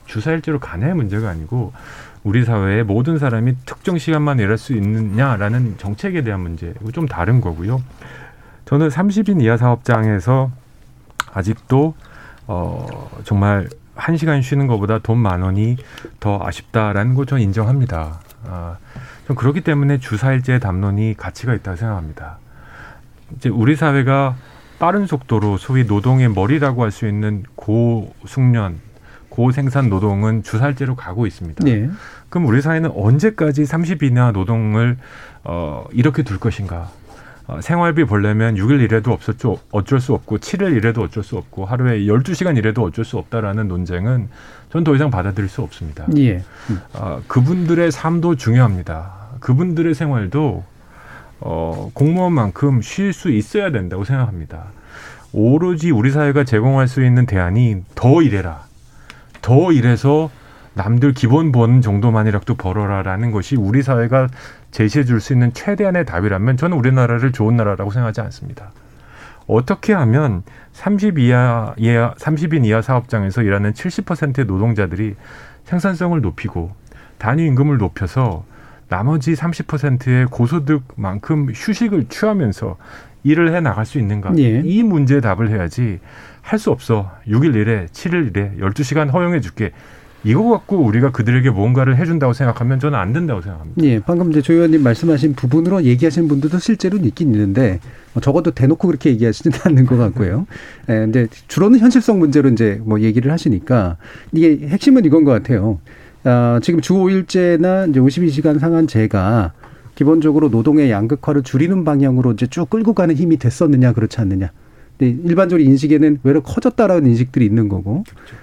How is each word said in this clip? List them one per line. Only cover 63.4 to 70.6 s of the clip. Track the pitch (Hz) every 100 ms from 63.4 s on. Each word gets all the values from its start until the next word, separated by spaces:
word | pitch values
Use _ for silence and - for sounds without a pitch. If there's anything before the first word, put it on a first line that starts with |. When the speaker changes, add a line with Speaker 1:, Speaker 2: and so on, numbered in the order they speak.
| - 135
Speaker 1:
우리 | 98 127
사회가 | 131 120 117 131 127 - - - -
제시해 | - 107 147
줄 | 127 117
수 | -
있는 | 127 123
최대한의 | 120 - 202 202 180 160
답이라면 | 85 104 95 113 131
저는 | 165 165
우리나라를 | 123 131 120 120 131
좋은 | 127 107 117
나라라고 | 107 95 101
생각하지 | 113 117 107
않습니다. | 107 - 139 - - - - - - - - - -
어떻게 | 110 127 196 -
하면 | 196 120 127 147 90 - -